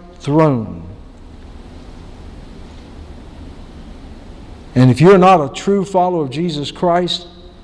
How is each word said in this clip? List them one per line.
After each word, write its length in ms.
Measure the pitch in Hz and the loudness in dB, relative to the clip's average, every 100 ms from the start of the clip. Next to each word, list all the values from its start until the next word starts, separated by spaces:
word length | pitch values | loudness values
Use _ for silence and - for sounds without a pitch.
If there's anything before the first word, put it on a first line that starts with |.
| - - | -20 -14
throne. 680 | - 151 156 127 98 85 85 - - - - - - - - - - - - - - - - - - - - - - - - - - - - - - - - - - - - - - | -2 2 2 0 -6 -12 -16 -20 -20 -20 -20 -20 -20 -20 -20 -20 -20 -20 -20 -20 -20 -20 -20 -20 -20 -20 -20 -20 -20 -20 -20 -20 -20 -20 -20 -20 -20 -20 -20 -20 -20 -20 -20 -20 -8
And 180 | 127 127 | 2 4
if 100 | 123 | 6
you're 160 | 170 196 | 6 8
not 260 | 185 180 | 6 4
a 100 | 139 | 0
true 300 | - - 202 180 | -6 -2 -2 0
follower 380 | 190 180 175 | -2 0 -2
of 60 | 139 | -4
Jesus 420 | 135 175 147 135 | -6 -6 -6 -8
Christ, 560 | - 180 175 175 - - - - - | -4 -2 0 -2 -6 -12 -20 -20 -20